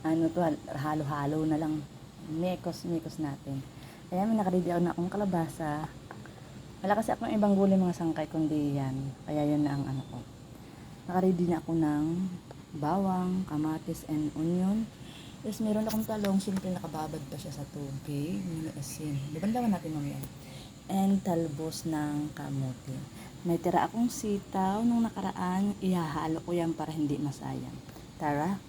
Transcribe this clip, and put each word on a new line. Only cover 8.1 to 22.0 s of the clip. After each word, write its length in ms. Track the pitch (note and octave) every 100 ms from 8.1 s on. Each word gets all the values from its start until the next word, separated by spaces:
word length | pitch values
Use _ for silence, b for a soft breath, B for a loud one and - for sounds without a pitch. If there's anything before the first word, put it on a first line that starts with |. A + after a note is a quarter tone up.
| D#3+ D3+
kundi 480 | D#3+ D#3 D3+ D3 C#3
yan. 160 | C3+ C3 C#3 -
Kaya 240 | - D3+ D3
yun 160 | D3
na 160 | C#3+ C#3+
ang 80 | C#3
ano 160 | C3+ -
ko. 80 | B2 - - - B B B B B -
Nakaredy 400 | F3+ F#3 F3 F3
na 160 | D#3+
ako 80 | -
ng 320 | E3 D3+ D3 D#3 F3 F#3 F3+ - - - D#3
bawang, 720 | D3 F#3 F#3+ F#3 F3+ F#3 F#3
kamatis, 560 | D3+ D#3 D#3 E3+ D#3+ -
and 160 | D3+ D3+ D3
onion. 480 | D#3+ F3+ F#3 G#3+ A3 B B B B B
Tapos 160 | G#3+ G#3
meron 240 | G#3+ G#3+ A3
akong 160 | A3
talong. 320 | G#3+ G#3+ G3+ F#3+
Siyempre, 320 | G3+ F#3+ F#3+
nakababad 540 | F3 E3 D#3 D#3 D#3 C#3+
pa 80 | D3
siya 160 | D#3+ D3
sa 80 | C#3+
tubig. 720 | D3 C#3 C#3 - C#3+ D3+ G3
May 320 | F3+ D#3+ D#3+ D3
asin. 400 | C3+ - D3+ C#3 C#3+
Dibandawan 400 | D#3 G3 A#3+ A#3
natin 240 | F3+ D#3 D#3
mamaya. 240 | C#3+ C#3 C#3 B B B B - -
And 320 | F#3+ G3 G3
talbos 640 | F#3+ E3 E3 D3 D#3+ -
ng 480 | E3 D#3